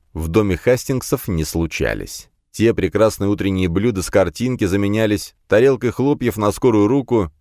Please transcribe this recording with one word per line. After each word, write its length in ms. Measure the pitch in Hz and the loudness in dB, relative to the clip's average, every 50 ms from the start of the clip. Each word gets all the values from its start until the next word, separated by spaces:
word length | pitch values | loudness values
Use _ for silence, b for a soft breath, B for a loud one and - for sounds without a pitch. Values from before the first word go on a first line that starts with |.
| _ _ - | _ _ -10
в 140 | 80 80 | -8 -4
доме 280 | 80 82 110 107 101 90 | 0 2 2 2 2 0
Хастингсов 720 | 82 - 123 123 120 - - 135 127 - - - 135 - | 0 0 0 0 0 0 -4 -6 -6 -4 -4 -6 -4 -4
не 160 | - 95 80 78 | -4 -4 -2 -4
случались. 880 | - - 82 82 80 - - 71 57 55 52 50 - - - - _ _ _ _ _ | -4 -2 -4 -4 -4 -4 -4 -4 -4 -4 -6 -10 -12 -14 -18 -20 _ _ _ _ _
Те 240 | - - 107 113 101 | -4 0 0 2 2
прекрасные 540 | 87 87 92 - 101 110 110 - - 101 101 | 2 0 0 2 2 2 2 2 0 -2 -2
утренние 400 | 104 92 92 98 95 92 92 90 | 0 0 -2 -2 0 0 0 0
блюда 340 | 82 95 104 123 113 95 85 | 0 0 0 0 -2 -2 -4
с 80 | - | 0
картинки 540 | - 101 92 87 - - 117 127 127 98 110 | 2 2 2 0 -2 -4 -4 -4 -2 -2 -2
заменялись 680 | 92 90 101 101 101 101 110 113 104 104 95 - - - _ _ | 0 0 0 0 0 0 0 0 0 0 -2 -4 -8 -18 _ _
тарелкой 440 | - 123 110 123 139 135 117 - 117 | 0 2 4 4 4 2 2 -2 -4
хлопьев 460 | 104 - 131 143 147 117 127 120 98 | -2 0 0 0 0 0 -2 -4 -2
на 140 | 107 107 104 | 0 0 -2
скорую 360 | 98 - - 127 110 107 101 | 0 2 2 2 4 4 4
руку 440 | 107 127 143 131 - 123 113 95 78 - _ | 4 2 0 0 0 0 0 0 -2 -6 _